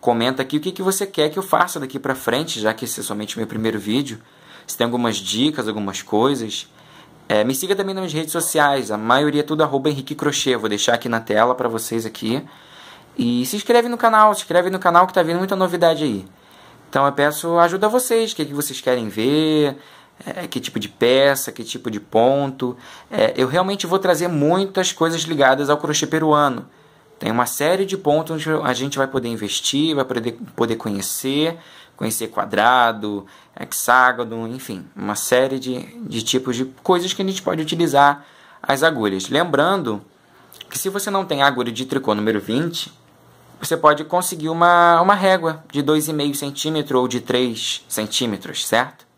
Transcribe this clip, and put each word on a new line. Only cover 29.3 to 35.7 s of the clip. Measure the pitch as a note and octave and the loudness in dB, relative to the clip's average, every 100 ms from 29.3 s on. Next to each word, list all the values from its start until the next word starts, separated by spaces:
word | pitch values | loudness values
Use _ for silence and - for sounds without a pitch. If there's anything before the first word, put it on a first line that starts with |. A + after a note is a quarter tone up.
| A2+ G#2 - - C#3 D#3+ C#3+ | -6 -6 -4 -4 -2 0 0
vai | |
poder, | C3 B2 A#2 A2+ A3+ | -2 -2 -4 -8 -14
poder | - A#2 A2 | -4 -2 -2
conhecer, | A2+ G2+ F#2+ - C3 C#3 D#3+ E3 - - - - | -4 -6 -6 -6 -4 -2 -2 -4 -16 -20 -20 -8
conhecer | A2+ A2 A2 | -6 -4 -4
quadrado, | - G#2 G#2 A2 B2+ A#2 A2 G#2 G2+ F#2+ - _ - | -4 -2 4 4 6 4 0 -6 -6 -8 -20 _ -16
hexágono, | - - - B2+ B2+ A#2+ A#2 A2+ A2+ | -10 -6 4 6 6 2 -6 -6 -8
enfim, | B2+ - F#2+ - | -10 -10 -12 -12
uma | - G2 | -8 -6
série | G#2 - B2+ C3 C3+ | -4 2 2 2 -2
de, | B2+ | -6